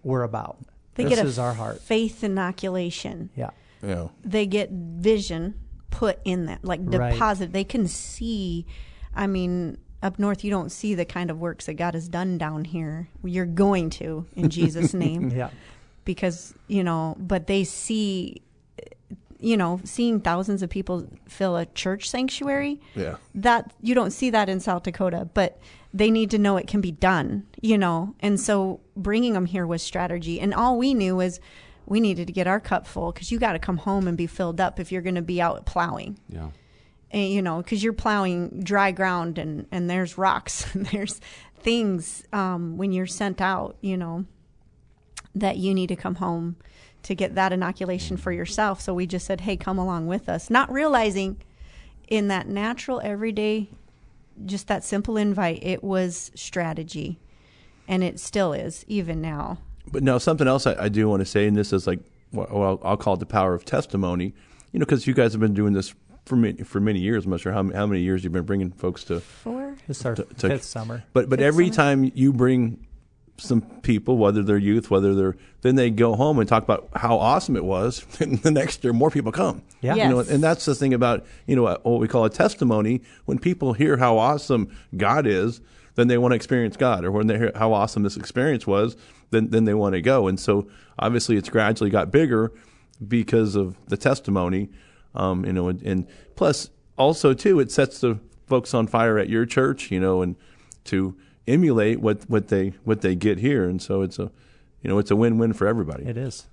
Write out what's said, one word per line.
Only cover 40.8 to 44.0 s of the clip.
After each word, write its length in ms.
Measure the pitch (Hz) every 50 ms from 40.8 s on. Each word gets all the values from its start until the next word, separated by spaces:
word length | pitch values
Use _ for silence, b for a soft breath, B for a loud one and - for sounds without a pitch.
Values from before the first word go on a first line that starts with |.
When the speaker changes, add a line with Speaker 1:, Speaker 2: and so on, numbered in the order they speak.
| 190
Speaker 2:
there's 340 | - - 208 196 208 - - B B B B B B B -
things, 640 | - 233 233 240 226 208 190 175 165 - - - - _ -
um, 440 | 208 190 185 180 170 170 165 165 -
when 140 | 190 202 185
you're 140 | 185 185
sent 340 | 180 - - 214 202 185 -
out, 360 | 196 185 190 180 - - - - -
you 140 | 196 190
know, 260 | 185